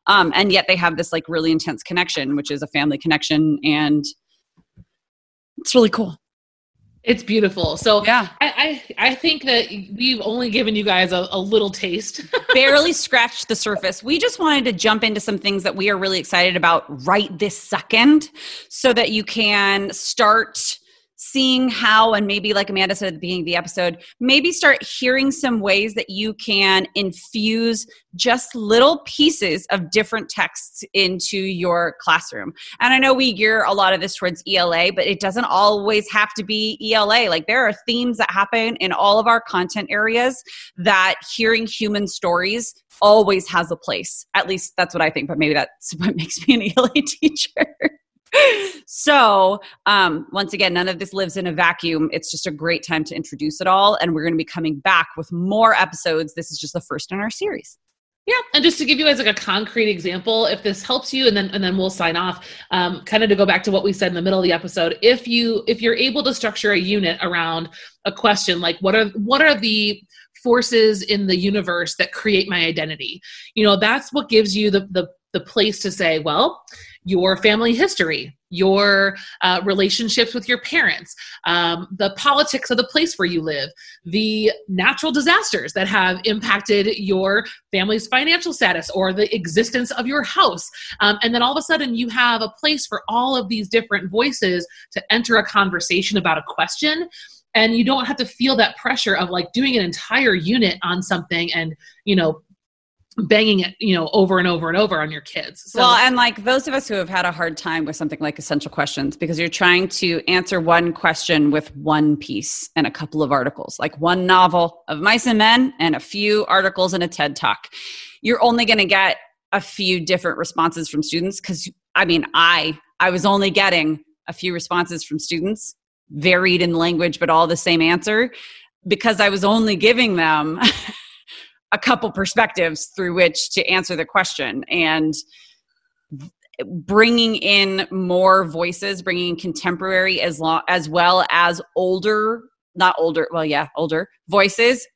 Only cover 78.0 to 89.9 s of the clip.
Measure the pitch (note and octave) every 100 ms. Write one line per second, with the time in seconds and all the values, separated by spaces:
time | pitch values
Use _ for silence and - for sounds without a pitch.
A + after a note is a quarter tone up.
78 | E3 D3+ B2+ - _ F3 F#3+ G3 G3+ G3
79 | G3 G3 - - F#3 F#3 G3 G3 G3 -
80 | A3+ A#3+ A#3 B3 G3+ B3 - E4+ A3 -
81 | F3 - - - E3+ F3 E3+ E3+ F#3 F#3
82 | G3+ G3 C#4+ C#4 D4 C4 - B3 B3 D4+
83 | D#4+ - F3 E3+ D#3 C#3+ C#3+ - - -
84 | E3+ G3 A3 G#3+ G#3+ - - F#3 G#3+ -
85 | D#4 C#4+ C#4+ F#4+ - F#3+ C#3 F#3+ F#3+ G#3
86 | F#3 F#3 A3 G#3+ A3 G3+ G3+ G#3 G3+ G#3+
87 | G3 F#3 F#3+ G#3 - - _ G3 G3 G#3+
88 | A3 B3+ D4+ F4 F4 C#4+ G3 F3 - F#3+
89 | F#3+ F#3 G#3 A3 E3 E3 A3+ B3+ A#3+